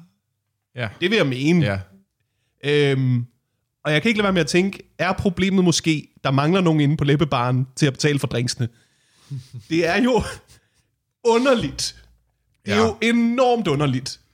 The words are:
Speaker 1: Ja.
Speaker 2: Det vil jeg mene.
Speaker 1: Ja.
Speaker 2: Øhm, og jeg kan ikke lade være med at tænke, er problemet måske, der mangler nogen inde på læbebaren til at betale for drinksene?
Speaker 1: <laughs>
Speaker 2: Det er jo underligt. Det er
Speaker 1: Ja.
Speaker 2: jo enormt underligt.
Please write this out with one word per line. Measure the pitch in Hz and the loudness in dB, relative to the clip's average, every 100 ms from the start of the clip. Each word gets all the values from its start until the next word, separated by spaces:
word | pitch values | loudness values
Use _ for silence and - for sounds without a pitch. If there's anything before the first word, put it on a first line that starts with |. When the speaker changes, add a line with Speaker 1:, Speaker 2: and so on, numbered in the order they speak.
| 170 _ _ _ _ _ _ 123 | -20 _ _ _ _ _ _ -10
Speaker 1:
Ja. | 110 - | -10 -4
Speaker 2:
Det | 180 | -2
vil | 220 | 0
jeg | 147 | 0
mene. | 127 143 175 120 | 0 0 2 2
Speaker 1:
Ja. | 95 - _ _ _ _ _ _ _ 143 147 143 | -2 -8 _ _ _ _ _ _ _ -2 0 2
Speaker 2:
Øhm, | 135 127 123 120 _ _ _ _ _ 151 | 2 0 0 -4 _ _ _ _ _ -2
og | |
jeg | 151 | 0
kan | 220 | 0
ikke | 214 | 0
lade | |
være | 202 | 0
med | 185 | 0
at | 151 | 2
tænke, | 175 190 - - - | 0 0 -4 -16 -6
er | 175 | -4
problemet | 196 202 175 190 190 | 0 -2 0 0 2
måske, | 180 - 165 151 - _ | 2 2 0 -2 -4 _
der | 135 | -2
mangler | 135 147 190 | 0 2 2
nogen | 175 156 | 2 2
inde | 143 156 | 2 0
på | |
læbebaren | 143 151 160 131 123 127 127 - | 0 2 0 0 0 0 -2 0
til | 143 | -2
at | |
betale | 131 151 143 | 0 -2 0
for | 127 | -2
drinksene? | 123 123 - 117 _ _ _ _ _ | -4 -4 -4 -6 _ _ _ _ _
Speaker 1:
<laughs> | - 135 - 120 - | -16 -16 -16 -18 -4
Speaker 2:
Det | 165 165 | -2 0
er | 196 | 2
jo | 247 233 - - _ _ _ _ _ _ _ _ | 2 0 -2 -10 _ _ _ _ _ _ _ _
underligt. | 233 233 269 233 147 - - - _ _ _ _ _ _ 196 | 0 2 2 0 -2 -8 -10 -10 _ _ _ _ _ _ -4
Det | |
er | 208 | 0
Speaker 1:
Ja. | 226 | 0
Speaker 2:
jo | 202 | 0
enormt | 226 233 233 240 247 233 180 | -2 0 0 0 0 0 0
underligt. | 139 147 127 135 - _ | -2 -2 -4 -8 -16 _